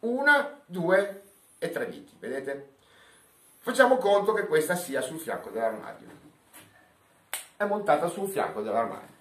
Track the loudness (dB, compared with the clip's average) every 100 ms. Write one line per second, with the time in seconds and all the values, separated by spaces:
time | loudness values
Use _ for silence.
0 | -2 0 4 4 4 -8 _ -4 2 4
1 | 2 -6 -16 _ _ _ -6 -4 -6 -10
2 | -18 -14 -8 -8 -8 -10 -12 _ _ _
3 | -20 _ _ _ _ _ -8 4 6 6
4 | 4 4 4 0 2 2 2 -2 -2 -4
5 | -4 -6 -8 -8 -6 -2 -2 -2 -12 -16
6 | -18 -20 -20 _ _ -20 -20 _ _ _
7 | _ _ _ -12 -12 _ -2 0 2 2
8 | 2 -2 -4 -2 -2 -4 -2 -2 -2 -6
9 | -16 -20